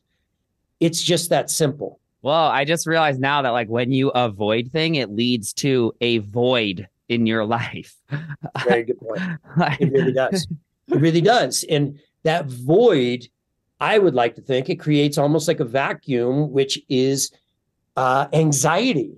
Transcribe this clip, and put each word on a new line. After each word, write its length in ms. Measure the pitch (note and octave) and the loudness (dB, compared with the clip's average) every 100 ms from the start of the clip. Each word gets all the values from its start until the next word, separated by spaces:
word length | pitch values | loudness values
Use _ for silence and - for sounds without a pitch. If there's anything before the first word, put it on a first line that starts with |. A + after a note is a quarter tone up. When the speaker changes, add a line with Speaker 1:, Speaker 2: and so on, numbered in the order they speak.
| _ _ _ _ _ _ _ _ | _ _ _ _ _ _ _ _
Speaker 1:
It's 220 | E3 E3+ | 0 0
just 280 | D3+ E3+ E3+ | 0 0 2
that 200 | D#3 - | 0 0
simple. 500 | - D3+ - G2 - _ _ | -2 -2 -2 -10 -12 _ _
Speaker 2:
Well, 240 | B2 D#3 D#3 | -2 2 2
I 160 | B2 C#3+ | 2 0
just 200 | E3 D#3+ | -2 0
realized 340 | E3 D#3 C3 | 2 2 2
now 220 | C#3 D3 | 0 0
that, 80 | C3 | 0
like, 180 | A#2+ A2+ | -2 -2
when 240 | A#2 B2 | -2 0
you 180 | C3+ C3+ | 2 2
avoid 640 | B2 B2 G2 G#2 A2+ B2 | 2 0 0 0 0 -2
thing, 240 | D#3 D#3+ D#3+ | -2 0 -2
it 140 | A2 | -2
leads 440 | G#2 B2 B2 G2 | -2 0 0 -4
to 400 | - C#3+ C3 A2+ - | -4 0 2 0 0
a 180 | A#2+ A#2 | 0 0
void 680 | G2+ A2 B2 B2+ G#2+ F#2+ G2 _ - | -2 -2 2 2 0 -4 -10 _ -4
in 160 | A#2+ A2+ | 0 2
your 200 | A2+ G#2+ | 0 0
<laughs> 120 | A#2 | -2
life. 360 | A2+ F2+ - _ _ C#3+ D#3+ C#3+ D#3 C3+ | -4 -10 -16 _ _ -10 -10 -14 -12 -4
Speaker 1:
Very 200 | B2 A#2 | 0 0
good 160 | A#2 - | -2 -8
point. 220 | A2 A2 F#3 D#3+ | -8 -8 -8 -10
Speaker 2:
<laughs> 180 | - D3+ | -6 -2
Like 240 | D#3+ C#3 | -2 0
Speaker 1:
It 100 | C3 | 0
really 220 | C3+ B2+ | 2 0
does. 340 | B2+ C3 F#3+ - D#3+ _ _ - | 0 -2 -2 -6 -10 _ _ -4
It 140 | G3 | 0
really 200 | D#3+ E3 | 2 4
does. 440 | F3+ A#3+ C#3 B2 - | 2 2 0 -4 -2
And 300 | D3+ C#3 C#3+ _ _ | 0 -2 -6 _ _
that 220 | D#3+ E3 D3 | -2 -2 -4
void, 800 | B2 B2 F3 A#3+ D#3+ B2 B2 - _ _ _ _ _ | -6 2 4 6 4 2 -2 -10 _ _ _ _ _
I 180 | D#3 G#3+ | 0 4
would 140 | F#3 B2 | 4 4
like 200 | A#2+ - | 0 -2
to 60 | |
think 280 | - C3 C#3 | -4 -2 -2
it 100 | E3 | -4
creates 380 | - D3 D3 C#3+ | 0 2 2 2
almost 300 | C#3+ D#3+ D#3 | 2 2 0
like 120 | D#3 | -2
a 60 | C3 | -2
vacuum, 880 | C3 D3+ F3 - B2 A#2+ C3+ D3+ | -2 -2 -6 -4 -2 0 0 0
which 280 | C3 C3+ - - | 0 -2 -4 -2
is, 420 | C3 C3 C3+ - - _ _ _ _ _ - | 0 0 0 -4 -8 _ _ _ _ _ -2
uh, 320 | B2+ C3 C#3+ | 0 0 0
anxiety 800 | D#3 D#3+ C#3 D3+ E3+ B3+ F3 - | 2 2 2 2 2 0 -2 -4